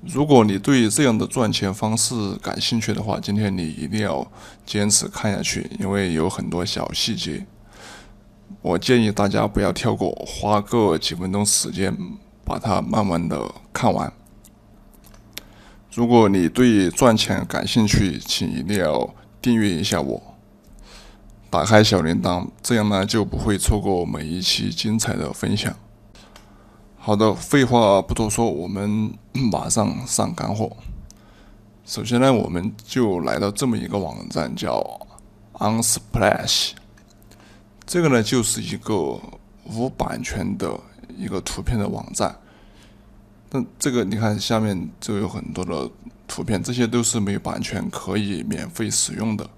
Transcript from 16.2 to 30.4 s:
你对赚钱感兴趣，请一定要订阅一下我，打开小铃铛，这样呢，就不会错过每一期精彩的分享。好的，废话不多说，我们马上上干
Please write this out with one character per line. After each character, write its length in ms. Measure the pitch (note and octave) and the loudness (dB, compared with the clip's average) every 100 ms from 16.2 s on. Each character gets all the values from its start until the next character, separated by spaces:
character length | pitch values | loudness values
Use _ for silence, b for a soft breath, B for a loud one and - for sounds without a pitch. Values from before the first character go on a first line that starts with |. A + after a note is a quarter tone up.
| G#2+ | 8
你 220 | G2 E2 | 6 2
对 400 | G2+ B2+ G#2+ F2+ | 4 6 6 4
赚 260 | - C3 A2 | 6 6 6
钱 300 | - F#2+ F#2 | 2 -2 -2
感 200 | - - | -4 0
兴 220 | A#2+ G#2+ | 2 4
趣， 320 | - G2 - | 4 2 -2
请 300 | - - F#2 | -4 -4 -2
一 120 | C#2 | -4
定 160 | D2 G#2 | -2 0
要 340 | E2+ C#2 B1 - B - | 2 0 -2 -8 B -4
订 160 | B2+ A#2 | 2 4
阅 140 | G#2 | 4
一 140 | E2+ | 0
下 180 | G2+ F2+ | 0 0
我， 200 | C#2 G#1+ - - - - - - B B B B - - - | -2 -6 -10 -20 -20 -20 -20 -20 B B B B -20 -20 -4
打 120 | F#2+ | -2
开 200 | F2 A2 | 6 6
小 180 | G#2+ G2 | 8 4
铃 180 | D#2+ E2 | 2 0
铛， 300 | E2+ F2 F#2 - | 0 -2 -4 -10
这 120 | - A#2+ | -2 2
样 140 | G#2 | 2
呢， 160 | G2+ G2+ | 2 0
就 180 | A2+ | 0
不 140 | G2+ - | 0 -2
会 200 | A2+ G2 | 0 0
错 200 | - G#2+ | 2 0
过 240 | G2 F#2 | 2 0
每 220 | E2+ D#2+ D#2 | 0 -4 -6
一 160 | F2+ | -4
期 300 | F#2+ - G2 | -2 -2 -2
精 260 | - A2 A2 | -4 -2 0
彩 160 | - | 0
的 180 | F#2+ D#2+ | -2 -4
分 240 | - - G#2 | -4 -2 -2
享。 180 | - - - - - B B B B B B B B - | -2 -8 -18 -20 -20 B B B B B B B B -14
好 180 | - G#2 | -2 4
的， 200 | A2 F2 | 4 2
废 280 | - D3 | 2 4
话 380 | B2 A#2+ A2 G2 | 6 6 8 6
不 100 | - | 4
多 160 | - G#2+ | -2 -2
说， 220 | G#2+ A#2 | 0 0
我 180 | D2+ F2 | -2 -6
们 460 | G2 G2+ G#2 G#2+ - - | -4 -2 -2 -4 -6 -8
马 360 | B2+ B2 E2 - | -2 0 0 0
上 380 | - G2+ - B2+ | 0 0 -2 -4
上 260 | - G#2 | -2 -2
干 180 | - | -2